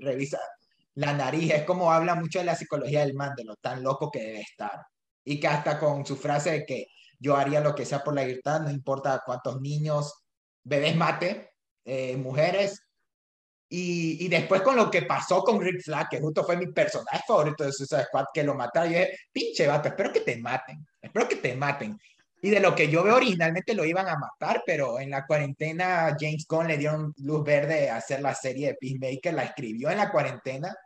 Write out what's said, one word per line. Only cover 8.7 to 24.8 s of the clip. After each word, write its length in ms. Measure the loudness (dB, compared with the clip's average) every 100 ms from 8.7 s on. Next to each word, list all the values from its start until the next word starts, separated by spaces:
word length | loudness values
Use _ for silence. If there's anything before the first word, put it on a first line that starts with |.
importa 520 | -4 -4 -2 0 -2 -2
cuántos 340 | -6 -6 -6
niños, 640 | -4 -2 0 0 -2 -8 _ _ _ _ -2
bebés 320 | 2 2 4
mate, 540 | 2 2 -2 -4 -10 _ _ _ -8
eh, 320 | -6 -4 -4
mujeres". 640 | -4 0 2 2 0 -4 _ _ _ _ _ _ _ _ _
Y, 560 | -6 -2 0 -2 -2 0
y 40 |
después 340 | 0 4 4
con 140 | 4 4
lo 140 | 4
que 120 | 4
pasó 400 | 0 -2 2 2
con 180 | 4 2
Rick 220 | 2 -2
Flag, 260 | -4 -4 -4
que 120 | -2
justo 240 | -2 0 0
fue 120 | 0
mi 160 | 0
personaje 500 | 0 0 0 -4 -6 2
favorito 380 | 4 4 0 -4
de 80 |
Suicide 320 | -4 -2 -2 0
Squad, 200 | -2 -2
que 100 | 0
lo 120 | 0 0
mataron, 360 | 0 0 2
yo 80 | 2
dije, 180 | 0 -2 -8
"Pinche 360 | -4 -4 2 4
vato, 220 | 4 0
espero 220 | -2 0
que 100 | 0
te 180 | 0 -4
maten, 440 | -4 -4 -6 -14 -18 _
espero 260 | -6 -2 0
que 80 | 0
te 180 | -2 -2
maten". 440 | -2 -2 -6 -10 -14 _ _ _ 2
Y 60 |
de 80 | 6
lo 160 | 6 6
que 140 | 4
yo 160 | 4 6
veo 100 | 6
originalmente 580 | 6 4 2 0 -2
lo 120 | 0 2
iban 240 | 0 0
a 100 | -2
matar, 460 | -6 -6 -2 -2 0
pero 320 | 0